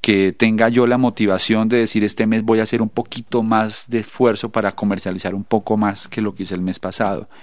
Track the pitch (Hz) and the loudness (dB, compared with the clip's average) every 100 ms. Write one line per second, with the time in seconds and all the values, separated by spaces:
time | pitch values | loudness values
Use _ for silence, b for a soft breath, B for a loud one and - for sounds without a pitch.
0 | - 101 95 90 113 110 113 117 120 123 | 2 2 2 2 0 4 2 4 4 4
1 | 127 - 104 92 - 110 110 120 113 110 | 0 2 0 0 2 2 2 2 2 2
2 | 104 - 110 110 110 113 110 117 110 - | 0 0 0 0 2 2 2 0 -2 -2
3 | - - 117 120 110 110 110 107 - 117 | -8 -10 -4 -2 2 0 0 -4 -4 -6
4 | 107 - 123 104 113 117 101 - 104 98 | -6 2 2 2 -2 -2 -2 -2 -2 -2
5 | 98 92 92 98 101 110 104 107 107 98 | -4 -6 -6 -6 -2 -2 0 0 0 -2
6 | - - 107 101 95 90 92 92 95 - | -8 -4 -4 -4 -8 -4 -4 -4 -8 -4
7 | 104 98 - b | -2 -4 -8 b